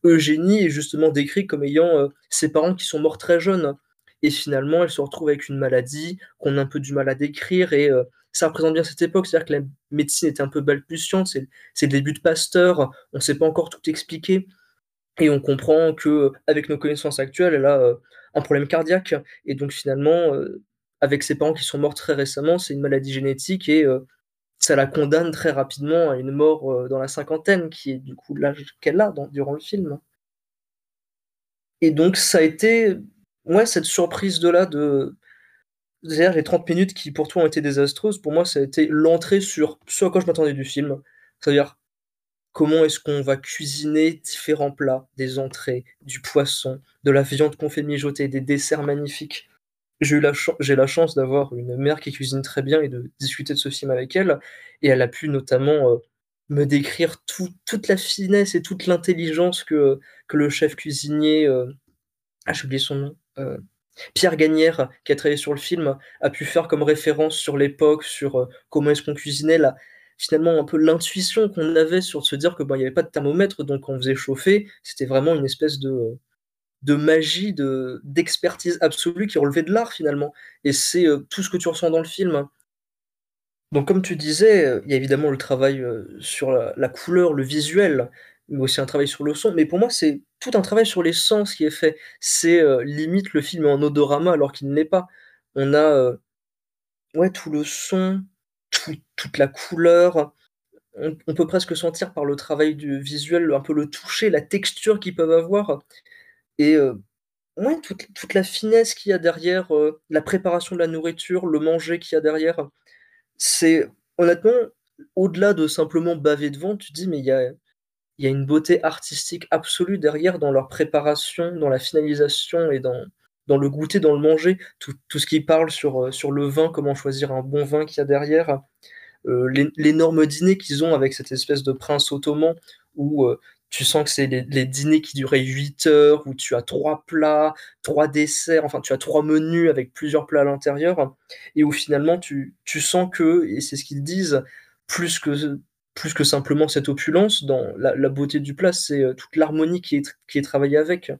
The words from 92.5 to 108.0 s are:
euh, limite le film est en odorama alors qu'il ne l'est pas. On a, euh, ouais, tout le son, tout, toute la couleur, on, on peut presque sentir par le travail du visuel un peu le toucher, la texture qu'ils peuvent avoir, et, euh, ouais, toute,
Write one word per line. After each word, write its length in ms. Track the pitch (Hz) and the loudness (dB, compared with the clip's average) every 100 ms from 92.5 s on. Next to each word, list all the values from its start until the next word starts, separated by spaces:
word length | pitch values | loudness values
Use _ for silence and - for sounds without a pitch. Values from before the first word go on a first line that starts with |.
| 170 | 6
euh, 240 | 156 131 | 6 4
limite 480 | 123 147 156 185 196 | 0 -4 -2 -2 0
le 80 | 151 | -4
film 240 | 139 170 | -4 -2
est 60 | 151 | 0
en 100 | 139 | 2
odorama 520 | 147 147 143 143 170 | 2 2 2 2 2
alors 200 | 165 139 | 2 0
qu'il 160 | - 139 | -2 -4
ne 60 | |
l'est 100 | 143 | -2
pas. 220 | 156 185 180 _ _ _ _ | 2 0 -2 _ _ _ _
On 180 | - 139 | -4 2
a, 60 | 143 | 4
euh, 380 | 156 143 123 123 _ _ _ _ _ _ _ _ _ | 4 4 2 -2 _ _ _ _ _ _ _ _ _
ouais, 160 | 156 185 | 0 0
tout 200 | 185 - | -2 -6
le 140 | 151 | -6
son, 580 | 147 - - 185 185 190 190 _ _ _ _ | -6 -8 -6 -2 -2 -4 -8 _ _ _ _
tout, 260 | - - 151 _ - | -8 -8 -14 _ -16
toute 220 | 143 143 | -12 -2
la 80 | 139 | -2
couleur, 880 | 139 - 165 170 170 180 170 147 _ _ _ _ _ _ | -2 -10 0 4 6 6 4 -2 _ _ _ _ _ _
on, 220 | 107 156 160 - | -10 -8 -8 -8
on 80 | |
peut 120 | 156 160 | -2 0
presque 300 | 185 - 165 | 0 -2 -4
sentir 360 | 170 165 185 | -4 -4 -8
par 120 | - | -4
le 100 | 143 143 | -4 -4
travail 380 | - 147 156 | -4 0 0
du 260 | 151 147 139 | 0 -6 -6
visuel 500 | 139 147 147 170 165 | -6 -8 -2 0 2
un 60 | 139 | 0
peu 120 | 139 | 0
le 160 | 151 147 | -2 -2
toucher, 400 | - - - 220 | -8 -10 -2 0
la 120 | 156 | 0
texture 580 | 147 202 196 - - 208 | -2 -4 -4 -4 0 0
qu'ils 160 | 180 | -2
peuvent 160 | 175 160 | -2 4
avoir, 480 | 165 165 202 208 143 _ - _ - _ _ _ - | 4 4 -2 0 -6 _ -20 _ -20 _ _ _ 0
et, 160 | 147 | 4
euh, 200 | 156 139 110 - _ _ _ _ - | 6 4 0 -14 _ _ _ _ -4
ouais, 240 | 226 320 | -2 -2
toute, 320 | - 190 | -6 -16